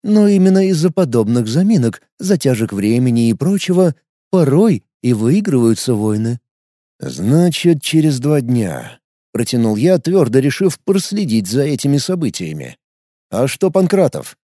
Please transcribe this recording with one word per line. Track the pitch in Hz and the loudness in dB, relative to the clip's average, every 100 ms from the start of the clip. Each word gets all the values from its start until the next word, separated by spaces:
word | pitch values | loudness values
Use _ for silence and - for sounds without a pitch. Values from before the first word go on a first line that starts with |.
Но | 208 214 208 | 2 2 4
именно | 196 190 190 190 | 4 4 4 2
из-за | 175 175 | 0 0
подобных | 175 165 117 107 120 110 | 0 0 0 0 0 0
заминок, | 131 196 208 117 - _ _ | 0 2 2 0 -4 _ _
затяжек | 185 185 139 113 110 | -2 0 0 0 -2
времени | 101 104 117 127 117 117 | -2 0 0 0 2 0
и | |
прочего, | 107 151 196 - 180 180 - _ _ _ | 0 -2 -2 0 2 2 -2 _ _ _
порой | 185 147 147 220 131 _ _ | 0 2 2 2 0 _ _
и | 120 | -2
выигрываются | 110 113 185 208 135 117 110 - | 0 2 0 0 2 2 0 -2
войны». | 110 107 107 113 120 _ _ _ _ _ _ | -2 -2 -2 -4 -6 _ _ _ _ _ _
«Значит, | 67 64 98 151 175 - 175 156 | -12 -6 0 2 2 2 0 0
через | - 160 156 131 | 0 0 2 0
два | 139 151 | 0 -2
дня», — | 120 123 98 65 - - _ _ _ | 0 -2 -2 -6 -14 -20 _ _ _
протянул | 113 117 123 113 107 | -6 -2 0 0 0
я, | 160 185 | 2 0
твёрдо | - 190 131 127 | 2 0 2 2
решив | 139 - 190 - | 0 0 -2 -2
проследить | - 196 - 202 175 110 95 | -2 -2 -2 -4 -2 -2 -2
за | 120 | -2
этими | 143 139 139 143 | -2 -2 0 0
событиями. | - 185 139 - 85 78 62 - _ _ _ _ _ | -2 -4 -4 -6 -10 -10 -14 -20 _ _ _ _ _
«А | 104 131 | -4 -4
что | - 190 | 0 0
Панкратов?» | 190 185 196 147 - - - | 2 2 2 0 -2 -12 -20